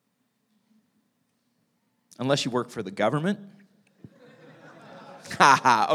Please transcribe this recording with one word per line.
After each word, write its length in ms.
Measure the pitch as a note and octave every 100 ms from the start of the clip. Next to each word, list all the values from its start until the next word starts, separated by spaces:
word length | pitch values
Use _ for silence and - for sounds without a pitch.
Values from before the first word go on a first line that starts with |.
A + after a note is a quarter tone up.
| _ _ _ _ _ G#3+ _ _ _ _ _ _ _ _ _ _ _ _ _ _ _ -
Unless 260 | C3 C#3+ C3
you 40 |
work 200 | A#2+ A#2+
for 120 | A#2+
the 80 | F#2+
government. 480 | G2+ G#2 D3 F3 G#3
<laughs> 40 | - - _ _ _ _ - - - - - - - - - - - - - -
Ha 220 | D#3 B2+
ha, 240 | C3 A2+ G#2